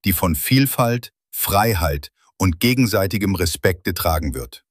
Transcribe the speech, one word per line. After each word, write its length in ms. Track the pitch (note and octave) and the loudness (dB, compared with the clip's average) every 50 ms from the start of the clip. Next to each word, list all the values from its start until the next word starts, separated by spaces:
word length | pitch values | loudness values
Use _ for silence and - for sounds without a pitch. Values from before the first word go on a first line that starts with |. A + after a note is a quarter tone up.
| - | -4
die 80 | - | -4
von 240 | - - - F2 E2 | -2 0 0 0 0
Vielfalt, 800 | - - - C3 C3+ C#3+ C#3 - - B2 A#2 A#2+ A#2+ - - _ _ _ _ | 0 0 2 2 4 4 2 2 0 0 0 0 -2 -6 -10 _ _ _ _
Freiheit 800 | - - - - - G2 A2 A#2 G#2+ E2+ E2+ D#2 D2 C#2+ - - _ _ _ _ _ - | -10 -6 -4 0 2 2 2 2 2 0 0 0 -2 -4 -8 -12 _ _ _ _ _ -2
und 220 | F#2+ F#2 E2 - | 0 0 0 2
gegenseitigem 760 | - A#2+ B2+ C3 B2+ G#2 G#2+ G2+ F#2+ F#2+ - G2+ G2+ G2 G2 | 2 2 4 4 2 2 2 0 0 0 0 0 0 0 0
Respekt 500 | F2+ F2+ E2 - - - G2 F2+ - - | 0 -2 -2 -2 0 0 0 0 0 -4
getragen 480 | - E2+ - - F2 E2 D2+ D2+ C#2 C2 | -6 -4 -2 -2 0 0 0 -2 -4 -6
wird. 320 | C2 B1 - - - _ _ | -6 -8 -12 -14 -20 _ _